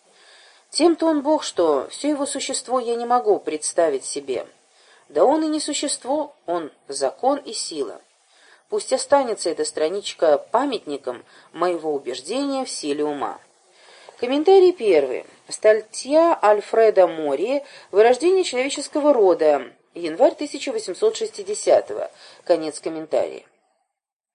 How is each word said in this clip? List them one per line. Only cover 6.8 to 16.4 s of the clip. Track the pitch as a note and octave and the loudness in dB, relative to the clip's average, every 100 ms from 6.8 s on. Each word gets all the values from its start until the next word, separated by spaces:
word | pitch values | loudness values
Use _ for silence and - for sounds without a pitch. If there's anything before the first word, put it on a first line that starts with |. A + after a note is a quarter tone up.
| _ | _
закон | C3+ C3+ - B3+ C#4+ | -4 -4 0 -2 -2
и | - | -4
сила. | G#3+ - D#3 A2 F2+ _ _ _ _ _ _ _ | -10 -10 -8 -8 -10 _ _ _ _ _ _ _
Пусть | G#3 - | -8 -4
останется | B3+ - C#4+ B3 G3 F3 | -4 2 2 2 -4 -6
эта | D3+ D3+ | -4 -6
страничка | - D#3 G3 - - E3 C#3+ | -2 -4 -4 -8 0 2 2
памятником | - A3+ C#4 A3 D#3 C#3 B2+ A#2 - _ _ | 0 -2 -2 -6 -8 -10 -10 -12 -16 _ _
моего | E3 F3+ E3+ D#3 | -4 -4 -2 -4
убеждения | C#3+ A#2+ C3 E3 B3+ C#4+ C4+ | -6 -6 -12 -8 -6 -4 -6
в | B3+ | -6
силе | - D3 D3 | -8 -6 -4
ума. | D3+ C#3+ G#2+ - _ _ _ _ _ - - - | -4 -4 -8 -10 _ _ _ _ _ -20 -20 -10
Комментарий | A#3+ C#4+ D#4 G4 F4+ | -4 0 6 8 8
первый. | F4 A3 D#3 C3+ G2 - _ _ | 4 4 4 4 -4 -10 _ _
Статья | - G#3+ G#3+ - - B3+ D4+ E4+ - | 0 4 4 0 -14 0 4 4 4